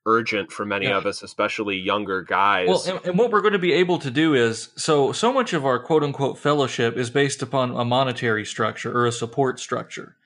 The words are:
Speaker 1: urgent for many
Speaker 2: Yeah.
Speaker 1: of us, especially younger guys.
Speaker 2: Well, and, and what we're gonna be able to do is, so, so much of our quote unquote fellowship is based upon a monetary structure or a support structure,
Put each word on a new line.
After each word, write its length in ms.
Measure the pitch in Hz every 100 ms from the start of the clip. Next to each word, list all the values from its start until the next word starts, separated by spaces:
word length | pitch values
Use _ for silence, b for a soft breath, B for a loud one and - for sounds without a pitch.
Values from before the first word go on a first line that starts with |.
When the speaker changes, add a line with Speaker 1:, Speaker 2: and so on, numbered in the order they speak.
| 110
Speaker 1:
urgent 440 | 113 110 107 90
for 140 | -
many 220 | 104 101 98
Speaker 2:
Yeah. 100 | 98
Speaker 1:
of 80 |
us, 180 | 98 95
especially 540 | 98 - 104 - 101 95
younger 460 | 92 101 98 95
guys. 460 | 82 95 101 98 90
Speaker 2:
Well, 140 | 170 175
and, 140 | 185
and 140 | 180 180
what 120 | 240
we're 120 | 208
gonna 160 | 202 202
be 160 | 175
able 240 | 151 180 165
to 120 | 143
do 220 | 123 160
is, 360 | 135 117 110 - -
so, 360 | - 147 127
so 180 | 135 226
much 220 | 269 240
of 140 | 165 135
our 120 | 123
quote 240 | - 156
unquote 360 | 147 135 135 -
fellowship 580 | 147 147 131 - 117 117
is 140 | 120
based 320 | 139 139 -
upon 280 | 123 135 123
a 120 | 120
monetary 600 | 120 123 135 120 120 107 101
structure 500 | - 110 110 117 120
or 100 | 120
a 60 |
support 480 | 120 117 - 131 127
structure, 560 | - 117 - - - _